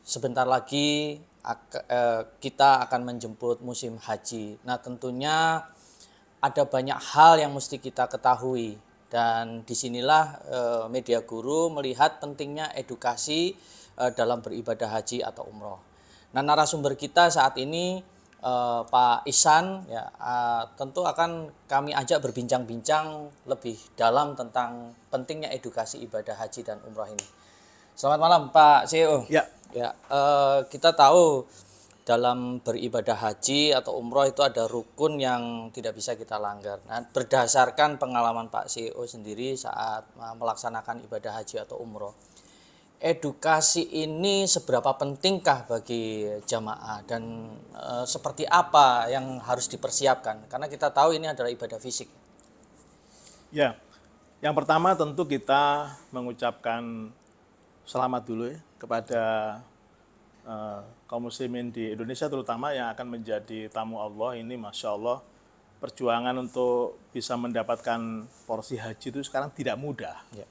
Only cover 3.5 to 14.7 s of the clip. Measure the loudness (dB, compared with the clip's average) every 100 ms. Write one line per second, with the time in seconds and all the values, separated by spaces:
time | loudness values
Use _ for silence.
3.5 | -4 -6 -8 -10 -10 -8 -8 -6 -8 -10
4.5 | -12 -8 -8 -8 -8 -8 -4 0 2 2
5.5 | 0 -6 -20 -20 -20 -20 _ _ _ -2
6.5 | 0 0 0 -2 -6 0 10 10 10 4
7.5 | -4 -8 -8 -8 -2 -2 2 2 2 0
8.5 | -2 -4 -8 _ _ _ 0 0 0 -4
9.5 | -10 -6 -6 -4 -2 4 4 4 -6 -8
10.5 | -2 0 -2 -2 -6 0 0 0 -8 -2
11.5 | 0 0 -2 -6 2 2 2 -12 -8 -8
12.5 | -8 -8 -8 -10 -4 -4 -4 -2 -2 -2
13.5 | -6 -20 -20 -20 -4 -2 0 0 0 -4
14.5 | -8 -6